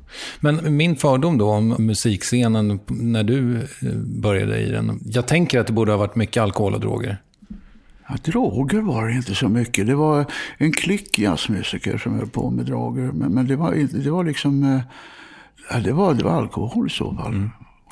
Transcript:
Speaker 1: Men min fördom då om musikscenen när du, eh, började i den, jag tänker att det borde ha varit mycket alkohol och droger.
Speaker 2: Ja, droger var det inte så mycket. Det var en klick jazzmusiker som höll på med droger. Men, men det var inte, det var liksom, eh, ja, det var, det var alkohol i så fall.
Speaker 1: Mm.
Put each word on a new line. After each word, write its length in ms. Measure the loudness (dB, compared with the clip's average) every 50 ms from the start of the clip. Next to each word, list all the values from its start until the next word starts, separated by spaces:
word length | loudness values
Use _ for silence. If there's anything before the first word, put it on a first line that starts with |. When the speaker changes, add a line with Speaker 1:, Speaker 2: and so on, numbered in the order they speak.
| -12 -16 -16 -14 -14 -14 -6 -2
Speaker 1:
Men 360 | 0 0 0 0 0 0 2
min 200 | 2 2 2 2
fördom 420 | 2 2 2 4 4 2 2 2 4
då 120 | 4 4
om 180 | 4 4 2 2
musikscenen 1120 | 2 2 2 2 2 2 2 0 0 0 0 0 0 2 2 4 4 2 2 2 0 -2 -4 -6
när 360 | -4 -2 0 0 2 2 2
du, 320 | 2 2 2 2 0 0
eh, 360 | -2 -4 -6 -8 -6 -4 -4 -4
började 640 | -4 -4 -6 -4 -2 0 2 2 2 0 0 0 0
i 100 | 0 0
den, 300 | -2 -2 -2 -2 -4 -4 -6
jag 220 | -4 -2 -2 0 2
tänker 320 | 2 2 2 2 2 2
att 60 | 2
det 60 | 2
borde 200 | 2 2 2 4
ha 60 | 2 2
varit 180 | 0 0 0
mycket 260 | -2 -2 0 0 0
alkohol 320 | 0 2 2 0 0 0 0
och 60 | -2
droger. 420 | -2 -2 -2 -2 -4 -4 -6 -8 -12 _ _ _ -18 -18 -18 -16 -18 -20 -20 -20 -20 -20 -20 -20 -10 -10
Speaker 2:
Ja, 80 | -8 -6 -4
droger 560 | -2 0 0 0 0 0 0 0 0 0 0
var 280 | 0 0 0 0 0 0
det 60 | -2
inte 200 | -2 -2 -4 -2
så 140 | 0 0 2
mycket. 380 | 2 2 0 0 0 0 2
Det 80 | 2 2
var 300 | 4 4 4 4 2 0 -2 -4 -8 -10 -10 -4 0
en 140 | 0 0
klick 460 | 2 0 0 0 0 -2 -2 -4 -2 0
jazzmusiker 800 | 2 2 2 0 0 -2 -2 -2 -2 -4 -6 -4 -4 -4 -4 -2
som 160 | -2 -4 -2 -4
höll 100 | -4 -4
på 220 | -4 -4 -2 -2
med 160 | -2 -2 -2
droger. 440 | -2 -4 -4 -4 -4 -4 -4 -4 -2
Men, 200 | -2 -2 0 0
men 140 | 2 2 2
det 100 | 2 0
var 160 | 0 0 0 2
inte, 220 | 0 0 0 0
det 140 | -2 -2 0
var 140 | 0 0 0
liksom, 400 | 0 -2 0 0 2 2 4 4
eh, 160 | 4 2 2 0 -4 -10 -20 -20 -20 -20 -20 -20 -20 -20 -20 -20 -20 _ -20 -8 -4
ja, 100 | -2 0
det 120 | 0 0
var, 220 | 2 2 2 2 2
det 100 | 2 2
var 80 | 2
alkohol 540 | 0 0 -2 -2 -4 -4 -4 -2 -2 -2 -2
i 40 | -2
så 240 | -2 -4 -4 -4 -4
fall. 180 | -6 -6 -4
Speaker 1:
Mm. 180 | -4 -4 -4 -4 -8 -12 -20 -20 -20 _ _ -6